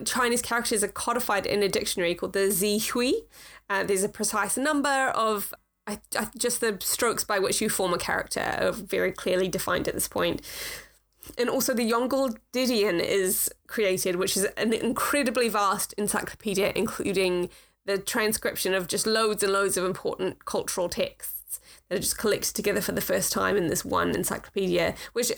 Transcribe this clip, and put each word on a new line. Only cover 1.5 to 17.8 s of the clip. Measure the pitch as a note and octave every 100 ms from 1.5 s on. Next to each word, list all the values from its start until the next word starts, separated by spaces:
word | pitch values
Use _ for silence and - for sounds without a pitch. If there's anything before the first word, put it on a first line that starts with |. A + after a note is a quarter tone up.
| G3+
a | G3
dictionary | G#3+ G#3 - F3 F3
called | F#3
the | G3 G3
Zihui. | G#3 G#3 G#3 G#3+ A#3+ B3 A4 - - - - -
Uh, | G3
there's | F#3+ F#3+
a | G#3
precise | - G#3 G#3+ G3+ -
number | C#4+ D4 C#4+ C4+ C4
of, | - A3 G#3 - - _ _ -
I, | G#3 - -
I, | A3 A#3
just | A#3+ -
the | A3+ F#3+
strokes | - - A#3 -
by | - G3+
which | G3 -
you | G#3+
form | - F#3
a | E3+
character | - - - -
are | - - F#3+
very | G3 F#3+ F#3 F3+
clearly | - G3 F#3 F#3+
defined | F#3 - F3 -
at |
this | - -
point. | - F3 - - - - - - _ _ _ - -
And | B3
also | C4+ -
the | A#3+ A3+
Yongle | A#3 B3 C4+ C4+ A3 -
Didion | B3+ B3+ A#3 G3+ E3+
is | - G3 F#3+ G#3 - - -
created, | - G3+ F#3 F#3+ F3+
which | F#3+ G3
is | G3+ -
an | G#3+
incredibly | - A#3 A#3+ - D4 B3+ B3 A#3
vast | G#3 G3 G3 -
encyclopedia, | - G#3 G#3+ - - A3 F#3+ G3+ -
including | G#3+ - G3 F#3+ F#3 F3+ F3 - - _